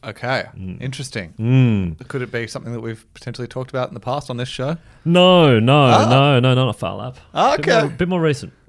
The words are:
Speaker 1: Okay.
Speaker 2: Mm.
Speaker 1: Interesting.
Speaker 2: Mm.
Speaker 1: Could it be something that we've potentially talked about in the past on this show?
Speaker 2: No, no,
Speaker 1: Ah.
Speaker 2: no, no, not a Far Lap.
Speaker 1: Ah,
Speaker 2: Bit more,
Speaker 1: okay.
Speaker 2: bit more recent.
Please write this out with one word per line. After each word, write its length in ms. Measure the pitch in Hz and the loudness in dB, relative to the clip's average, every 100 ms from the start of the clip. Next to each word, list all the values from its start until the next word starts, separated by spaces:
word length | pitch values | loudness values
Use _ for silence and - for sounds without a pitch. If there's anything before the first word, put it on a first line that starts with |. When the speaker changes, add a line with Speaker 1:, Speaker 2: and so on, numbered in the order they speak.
Speaker 1:
Okay. 420 | - 104 123 127 - - | -16 -12 -6 -6 -6 -12
Speaker 2:
Mm. 240 | 95 90 | -14 -10
Speaker 1:
Interesting. 540 | 127 127 135 113 87 - | -10 -10 -12 -10 -12 -6
Speaker 2:
Mm. 680 | 113 131 127 107 92 80 - | 2 4 4 2 -2 -6 -10
Speaker 1:
Could 140 | 139 | -10
it 100 | 123 | -8
be 140 | 117 117 | -8 -8
something 260 | 135 120 | -12 -12
that 80 | 120 | -12
we've 300 | 113 110 _ - | -10 -14 _ -18
potentially 320 | - 107 120 | -16 -12 -12
talked 240 | - 127 | -10 -10
about 160 | 131 123 | -8 -8
in 80 | 120 | -8
the 40 | |
past 300 | 123 139 - | -8 -8 -8
on 80 | 120 | -10
this 120 | 123 | -10
show? 280 | - 131 165 _ - - | -8 -6 -8 _ -10 0
Speaker 2:
No, 540 | 170 185 180 156 117 | 4 6 6 6 4
no, 260 | 113 147 135 | 4 4 6
Speaker 1:
Ah. 220 | 123 110 | 4 4
Speaker 2:
no, 320 | 127 143 135 | 4 4 4
no, 140 | 127 | 2
not 160 | 127 131 | 2 0
a 40 | |
Far 220 | 107 87 98 | -4 -8 -8
Lap. 220 | 113 131 _ | -12 -14 _
Speaker 1:
Ah, 220 | - 220 294 | -2 0 0
Speaker 2:
Bit 80 | - | 0
more, 100 | 226 | 0
Speaker 1:
okay. 180 | 147 - | 0 -4
Speaker 2:
bit 120 | 175 | -4
more 140 | 180 | 0
recent. 320 | 160 139 98 _ | -2 -2 -8 _